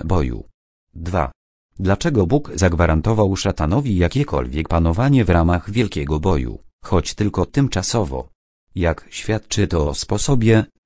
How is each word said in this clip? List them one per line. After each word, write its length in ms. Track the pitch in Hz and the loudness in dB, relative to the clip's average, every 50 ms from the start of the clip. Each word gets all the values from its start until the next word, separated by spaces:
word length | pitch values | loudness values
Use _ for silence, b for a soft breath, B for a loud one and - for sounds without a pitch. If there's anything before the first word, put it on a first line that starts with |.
| - | 2
boju? 400 | 80 92 90 73 62 60 52 50 - _ _ _ _ _ _ _ _ _ | 0 0 0 0 -2 -4 -8 -12 -16 _ _ _ _ _ _ _ _ _
Dwa. 380 | 80 82 85 87 92 73 64 - _ _ _ _ _ _ _ _ - | -10 -8 -4 -2 -2 -2 -2 -6 _ _ _ _ _ _ _ _ -4
Dlaczego 480 | 101 92 98 - - 170 156 113 95 | 0 0 0 0 0 0 2 2 2
Bóg 240 | 82 127 147 - - - | 2 2 0 -2 -2 -2
zagwarantował 800 | - 95 90 85 78 85 82 80 82 76 107 113 107 107 95 98 | 0 2 2 4 2 2 2 2 2 2 0 2 2 2 0 0
szatanowi 600 | 90 - 98 90 - 80 76 85 127 147 135 104 | -2 -2 -4 -2 -2 -2 0 0 0 0 0 0
jakiekolwiek 720 | 90 87 85 - 131 143 - - 71 62 62 64 73 80 - | 0 0 0 0 -2 -2 -2 -2 -4 -4 -4 -4 -6 -4 -2
panowanie 560 | 85 85 85 82 82 90 123 139 143 131 113 | 0 0 2 2 0 0 2 2 4 2 4
w 60 | 92 | 4
ramach 400 | 90 85 82 85 87 87 - - | 4 4 4 2 0 0 -4 -4
wielkiego 500 | 104 117 120 95 - - 71 71 76 76 | -2 -2 -2 -2 -2 -6 -4 -2 -2 0
boju, 380 | 76 98 87 73 64 58 52 - - - _ _ - | 0 0 0 0 -2 -4 -8 -12 -16 -20 _ _ -8
choć 300 | - - 90 - - - | 0 0 0 0 -2 -4
tylko 320 | - 107 104 - - 90 | -2 -2 -2 0 -2 -4
tymczasowo? 840 | - _ - 139 123 - 101 90 - - 123 104 73 65 64 64 - _ _ _ _ _ _ _ _ _ | -2 _ 0 0 0 0 -2 -4 -2 -2 -2 -2 -2 -4 -8 -10 -10 _ _ _ _ _ _ _ _ _
Jak 320 | 95 87 85 80 - - - | -2 0 0 -2 -2 -6 -16
świadczy 560 | - - - - 110 107 - - - - 101 | -14 -14 -4 -4 -4 -4 -4 -6 -2 -2 0
to 220 | 80 82 85 76 71 | 0 0 -2 -2 -2
o 60 | 71 | -2
sposobie, 680 | - - - 98 104 - - 143 123 113 110 110 110 104 - _ _ _ | -6 -4 -4 -2 -2 0 2 2 2 4 6 4 4 4 0 _ _ _